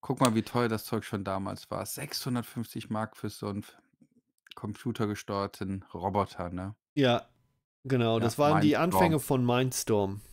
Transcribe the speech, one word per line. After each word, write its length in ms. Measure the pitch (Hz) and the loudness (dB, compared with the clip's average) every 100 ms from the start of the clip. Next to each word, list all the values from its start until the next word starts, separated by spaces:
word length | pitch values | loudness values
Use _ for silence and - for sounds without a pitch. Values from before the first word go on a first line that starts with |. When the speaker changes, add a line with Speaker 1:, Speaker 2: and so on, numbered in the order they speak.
Speaker 1:
Guck 200 | - 131 | -4 2
mal, 140 | 131 | 4
wie 80 | 110 | 4
teuer 260 | 110 123 120 | 0 0 2
das 180 | 110 - | 0 -2
Zeug 180 | 113 | -4
schon 200 | - 101 | -2 -4
damals 460 | 98 95 98 98 - | -2 -4 -4 -8 -8
war. 140 | 101 | -8
Sechshundertfünfzig 1040 | 98 - 151 - - 123 113 - 110 117 - | -6 -8 -8 -6 -4 -4 -4 -8 -8 -10 -6
Mark 300 | 107 110 - | -6 -6 -6
für 100 | 110 | -10
so 200 | - 104 | -8 -6
einen 120 | 101 | -6
f-, 160 | - - _ _ _ _ _ _ _ | -10 -18 _ _ _ _ _ _ _
computergesteuerten 1300 | - 107 107 127 113 107 104 - 101 98 - 98 95 - | -12 -10 -8 -8 -2 -2 -4 -6 -4 -4 -6 -8 -8 -10
Roboter, 560 | 87 92 98 95 - 87 | -6 -2 0 -2 -4 -8
ne? 240 | 87 95 107 _ | -6 -10 -12 _
Speaker 2:
Ja, 340 | - 131 120 - _ _ _ _ _ | 0 2 2 -2 _ _ _ _ _
genau. 300 | 131 127 117 113 | 0 2 4 4
Speaker 1:
Ja, 20 | |
Speaker 2:
Das 180 | 113 110 | 2 2
waren 220 | 147 156 | 4 6
die 80 | - | 4
Speaker 1:
Mindstorm. 120 | - | 4
Speaker 2:
Anfänge 360 | 165 190 175 156 | 4 6 6 4
von 240 | - 135 | 2 2
Mindstorm. 760 | 123 123 131 - - 107 98 101 - | 4 2 2 -2 2 2 2 -4 -14